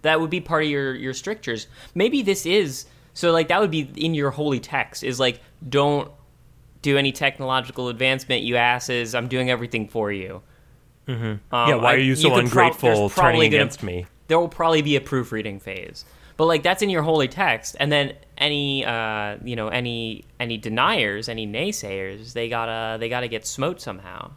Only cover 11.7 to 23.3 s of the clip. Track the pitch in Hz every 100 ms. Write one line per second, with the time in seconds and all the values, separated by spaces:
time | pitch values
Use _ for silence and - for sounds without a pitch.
11.7 | 127 120 123 131 131 156 123 120 123 156
12.7 | - 123 107 101 - 170 139 156 147 113
13.7 | - 101 90 87 _ - 165 170 - 165
14.7 | 160 151 139 135 135 120 110 107 98 101
15.7 | 95 - - - - - - 160 160 175
16.7 | 185 202 175 151 160 131 175 185 113 -
17.7 | - 139 147 139 - - - 147 147 143
18.7 | 139 120 117 110 107 104 104 123 117 107
19.7 | 123 123 117 113 110 - - 120 113 110
20.7 | 110 151 214 107 101 113 113 107 107 180
21.7 | 208 101 98 95 101 113 120 117 117 113
22.7 | 113 113 113 113 123 123